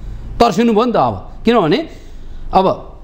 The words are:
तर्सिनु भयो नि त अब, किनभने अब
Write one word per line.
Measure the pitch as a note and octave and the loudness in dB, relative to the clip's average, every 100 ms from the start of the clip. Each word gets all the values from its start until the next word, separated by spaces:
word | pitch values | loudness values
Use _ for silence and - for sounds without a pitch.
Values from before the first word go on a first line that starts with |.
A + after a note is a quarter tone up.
| - - - - | -12 -12 -6 2
तर्सिनु | A#3 G#3 A#3+ | 2 4 2
भयो | G#3 B3 | 4 2
नि | |
त | G3+ | 2
अब, | B2+ F#2 - - - | 2 0 -8 -4 2
किनभने | A#3 D#3+ A3+ D#4+ - - - - - - | 4 4 2 -2 -10 -16 -14 -12 -10 -2
अब | F#3 F#3+ - - - | 2 2 0 -6 -18